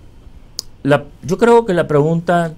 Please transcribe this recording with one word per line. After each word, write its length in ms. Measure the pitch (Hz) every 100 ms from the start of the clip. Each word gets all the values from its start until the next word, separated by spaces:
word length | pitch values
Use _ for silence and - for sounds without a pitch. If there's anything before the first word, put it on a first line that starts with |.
| - - - - - - - -
la, 220 | 139 143 143 -
yo 160 | 127 190
creo 260 | 233 233
que 80 | 226
la 140 | 175 147
pregunta 640 | 147 151 165 175 175 165